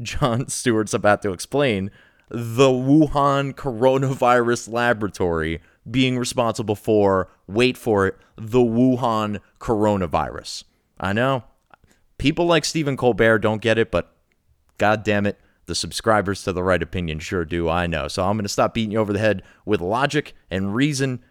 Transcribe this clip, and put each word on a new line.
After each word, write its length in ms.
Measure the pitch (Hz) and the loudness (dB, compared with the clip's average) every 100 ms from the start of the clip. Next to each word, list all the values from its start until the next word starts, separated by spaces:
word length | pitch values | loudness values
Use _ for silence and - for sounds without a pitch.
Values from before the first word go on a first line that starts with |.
Jon 480 | 113 - 143 113 131 | -8 -2 0 -2 -4
<laughs> 0 | |
Stewart's 460 | - 127 110 104 | -4 0 0 0
about 280 | 113 101 101 | 0 2 2
to 100 | 104 | 0
explain, 580 | 87 - 135 143 101 98 - _ _ - | -6 -4 0 0 0 -4 -10 _ _ -12
the 400 | 117 117 113 135 | -10 -4 4 4
Wuhan 840 | 127 131 151 147 143 143 139 139 | 4 4 6 4 2 2 2 -2
coronavirus 1160 | 131 143 110 131 131 135 131 120 123 117 120 - | -6 -8 0 2 4 0 2 4 4 4 0 -2
laboratory 880 | 117 120 113 104 - 90 82 80 82 - _ - | -2 0 0 -2 -2 -2 0 -2 -6 -10 _ -6
being 300 | 123 131 127 | 0 0 0
responsible 580 | 120 - 113 107 107 104 | -2 -2 -2 -2 -2 -2
for, 520 | - 107 101 95 87 _ - | 2 4 6 4 0 _ -6
wait 300 | 101 127 127 | 0 2 0
for 300 | 120 101 95 | 0 2 2
it, 80 | - _ - | -2 _ -18
the 240 | 110 123 | -2 2
Wuhan 800 | 120 113 131 123 127 110 107 101 - _ | 4 4 2 2 0 -2 -2 -6 -10 _
coronavirus. 1040 | - 107 104 101 87 82 67 65 - - - _ _ - | -4 2 2 2 0 -2 -2 -6 -12 -14 -16 _ _ -8
I 140 | 95 | -4
know. 320 | 104 131 131 - _ _ _ _ _ _ - | 0 0 -2 -6 _ _ _ _ _ _ -10
People 260 | 135 160 | -8 -4
like 220 | 170 165 - | 0 0 -2
Stephen 320 | - 143 131 | -4 -4 -2
Colbert 400 | 127 101 113 110 | -2 2 2 2
don't 240 | 107 110 | 0 -2
get 160 | 113 110 | 0 0
it, 120 | 113 | 0
but 240 | 87 - _ _ _ _ _ _ - | -2 -6 _ _ _ _ _ _ -2
God 260 | 104 107 | 0 0
damn 220 | 107 104 | 0 0
it, 160 | 101 - _ _ | 0 -4 _ _
the 100 | - | -10
subscribers 680 | 82 85 - 113 107 95 98 | -8 -6 -4 0 0 0 -4
to 100 | - | -4
The 100 | 90 | -4
Right 200 | 92 87 | 0 0
Opinion 360 | 82 95 85 78 | -2 -6 -6 -6
sure 280 | 87 95 80 | -6 -4 -4
do, 220 | 85 82 | -2 -2
I 160 | 85 87 | 0 -2
know. 220 | 78 71 | -2 -4
So 140 | - | -2
I'm 140 | 92 107 | -2 -2
gonna 120 | 101 | -2
stop 260 | - 113 | 0 0
beating 180 | 120 110 | 0 -2
you 60 | 110 | 0
over 140 | 104 | 0
the 40 | 101 | 0
head 240 | 107 98 - _ | 0 0 -6 _
with 160 | - 104 | -2 -2
logic 540 | 87 117 139 147 - - - | 0 0 0 -2 -4 -10 -8
and 240 | 95 98 | -6 -2
reason 500 | 110 147 135 135 123 - | 0 0 0 -4 -6 -12